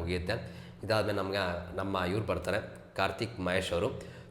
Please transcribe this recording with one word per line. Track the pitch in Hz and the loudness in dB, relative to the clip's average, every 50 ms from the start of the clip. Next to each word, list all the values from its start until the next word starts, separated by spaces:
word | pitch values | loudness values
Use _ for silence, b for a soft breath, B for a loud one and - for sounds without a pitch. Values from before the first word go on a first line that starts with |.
| 85 | 0
ಮುಗಿಯುತ್ತೆ. | 85 87 90 87 90 107 123 - B B B B B B B - | 0 0 0 0 0 0 -2 -2 B B B B B B B 0
ಇದಾದ್ಮೇಲೆ | 98 110 107 101 101 101 101 | 2 4 4 4 4 2 0
ನಮ್ಗೆ | 95 95 95 101 95 90 87 87 87 85 82 92 | 0 0 2 2 2 2 0 -2 -4 -4 -4 -2
ನಮ್ಮ | 95 98 98 92 90 90 | -2 0 2 2 2 2
ಇವ್ರು | 92 107 110 - | 2 2 2 2
ಬರ್ತಾರೆ, | 92 87 82 95 92 107 - - - - - - - - | 0 0 2 0 0 0 0 -2 -10 -14 -16 -10 -2 0
ಕಾರ್ತಿಕ್ | 95 95 - - 117 113 - - 92 | 0 0 2 0 -4 -4 -2 -2 0
ಮಹೇಶ್ | 87 90 95 92 - 87 | 2 4 4 2 2 2
ಅವರು. | 85 90 127 135 - B B B B B B | 2 2 2 0 -2 B B B B B B